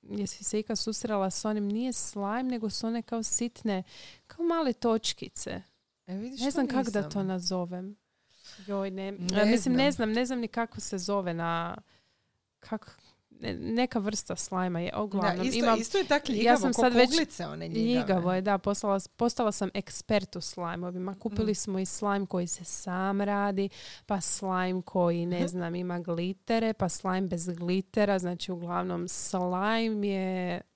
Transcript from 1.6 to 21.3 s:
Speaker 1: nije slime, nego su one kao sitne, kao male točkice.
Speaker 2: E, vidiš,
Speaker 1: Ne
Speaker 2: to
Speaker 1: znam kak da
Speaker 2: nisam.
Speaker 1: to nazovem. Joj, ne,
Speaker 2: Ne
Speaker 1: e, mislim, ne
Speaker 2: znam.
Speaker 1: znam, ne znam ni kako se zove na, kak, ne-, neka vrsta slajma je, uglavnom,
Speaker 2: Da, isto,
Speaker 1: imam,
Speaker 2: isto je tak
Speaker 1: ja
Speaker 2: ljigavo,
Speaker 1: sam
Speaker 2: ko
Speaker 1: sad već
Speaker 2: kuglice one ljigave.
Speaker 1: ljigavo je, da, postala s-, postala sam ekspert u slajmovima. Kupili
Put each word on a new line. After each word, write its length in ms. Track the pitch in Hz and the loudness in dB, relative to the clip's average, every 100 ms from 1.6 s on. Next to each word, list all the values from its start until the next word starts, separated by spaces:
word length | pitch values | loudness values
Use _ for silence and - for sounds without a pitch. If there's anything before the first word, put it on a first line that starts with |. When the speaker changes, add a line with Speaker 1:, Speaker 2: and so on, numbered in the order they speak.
Speaker 1:
nije 280 | 202 208 254 | 0 0 -2
slime, 500 | 240 - 208 202 226 | 0 -2 -2 -4 -2
nego 280 | 254 247 214 | -2 -2 -2
su 160 | - 226 | -2 -2
one 160 | 233 | -2
kao 200 | 226 233 | -4 -4
sitne, 600 | 220 - 240 - 226 190 - - - - _ | 0 0 0 -4 -2 -2 -4 -14 -20 -20 _
kao 180 | - | -2
male 280 | 339 330 294 | 0 2 0
točkice. 880 | 233 233 220 - - - - - 185 190 _ _ _ - | 0 2 2 0 -6 -8 -6 -6 -6 -10 _ _ _ -10
Speaker 2:
E, 80 | |
vidiš, 260 | 185 233 269 | -8 -8 -4
Speaker 1:
Ne 60 | 254 | -2
Speaker 2:
to 40 | |
Speaker 1:
znam 160 | 277 269 | 2 2
kak 200 | 254 240 | 2 2
da 120 | 208 | 0
Speaker 2:
nisam. 120 | 196 | -2
Speaker 1:
to 100 | 202 | -2
nazovem. 760 | 190 185 180 185 175 180 185 208 _ _ _ _ - - | -2 -2 -2 -2 -2 -6 -10 -14 _ _ _ _ -20 -20
Joj, 320 | 190 196 196 | -6 -4 -4
ne, 220 | 190 190 | -4 -6
Speaker 2:
Ne 300 | 196 175 185 | -6 -2 4
Speaker 1:
e, 20 | |
mislim, 300 | 208 233 262 | 6 6 4
ne 80 | 247 | 4
Speaker 2:
znam. 100 | 269 | 4
Speaker 1:
znam, 200 | 277 220 | 4 0
ne 140 | 220 247 | 2 0
znam 120 | 254 | -2
ni 100 | 233 | -2
kako 320 | - 233 - | -2 -4 -4
se 180 | - 196 | -4 -4
zove 360 | 180 202 185 | -2 -2 -2
na, 420 | 170 165 165 170 - - _ _ _ _ _ _ _ | -2 -2 -2 -2 -8 -14 _ _ _ _ _ _ _
kak, 380 | - 220 - - _ _ _ - | -8 -8 -8 -20 _ _ _ -12
ne-, 180 | 226 | -8
neka 440 | 180 - 226 247 240 | -6 -2 0 2 0
vrsta 380 | 202 214 - 175 | -2 -4 -4 -4
slajma 440 | - 185 180 170 | -2 0 0 -2
je, 160 | 175 - | -2 -4
uglavnom, 400 | 208 196 202 180 | -2 0 2 2
Speaker 2:
Da, 60 | |
isto, 140 | 240 240 | 0 2
Speaker 1:
imam, 220 | 240 226 | 4 4
Speaker 2:
isto 180 | 226 392 | 2 0
je 60 | |
tak 240 | 370 294 294 | 2 2 2
Speaker 1:
ja 60 | |
Speaker 2:
ljigavo, 220 | 220 220 240 | 2 6 6
Speaker 1:
sam 140 | 240 | 6
Speaker 2:
ko 80 | 240 | 6
Speaker 1:
sad 140 | 247 | 6
već 160 | 240 247 | 8 6
Speaker 2:
kuglice 360 | 311 294 - 165 | 6 0 -4 -8
one 220 | 151 165 | -6 -4
ljigave. 160 | 165 226 | 0 2
Speaker 1:
ljigavo 460 | 247 214 185 175 | 2 4 2 4
je, 80 | 185 | 0
da, 180 | 190 196 | 2 0
postala 380 | 202 202 214 196 | 2 0 2 0
s-, 120 | - | -2
postala 440 | _ 233 - 226 | _ 0 2 0
sam 180 | 208 190 | 2 -2
ekspert 640 | 202 - - - 214 190 180 | -4 -6 -8 0 0 0 -8
u 40 | |
slajmovima. 760 | - - 170 170 180 180 180 | -8 -6 -4 -4 -6 -4 -6
Kupili 380 | 190 226 | -4 -4